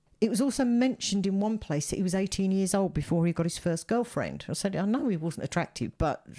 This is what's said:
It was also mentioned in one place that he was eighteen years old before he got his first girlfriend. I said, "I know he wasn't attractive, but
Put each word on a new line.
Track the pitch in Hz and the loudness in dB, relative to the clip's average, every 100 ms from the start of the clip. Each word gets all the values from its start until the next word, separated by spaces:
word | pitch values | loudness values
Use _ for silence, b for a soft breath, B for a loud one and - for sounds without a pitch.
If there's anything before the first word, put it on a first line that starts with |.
| _ - | _ 0
It | 220 | 0
was | 190 | 2
also | 277 - 254 | 0 2 2
mentioned | 240 262 240 - 196 190 | 4 2 0 -2 0 2
in | 196 | 0
one | 214 220 | 0 -2
place | - 147 - | -2 -2 -2
that | - | -2
he | |
was | 180 190 | 0 0
eighteen | 196 - 190 | -2 0 2
years | 190 190 | 2 2
old | 202 196 - | 2 2 -2
before | 147 170 170 | 0 2 2
he | |
got | 170 170 | 2 -2
his | - | -2
first | 175 165 - | -2 -2 0
girlfriend. | 233 233 - 90 - - | -2 0 -2 -4 -6 -8
I | |
said, | - 202 160 | -4 -2 -2
"I | 196 | 0
know | 254 269 | 0 0
he | 175 | 0
wasn't | 165 - | -2 -4
attractive, | - - - - 120 - | -4 -4 -4 -4 -6 0
but | 156 - - | 0 0 -8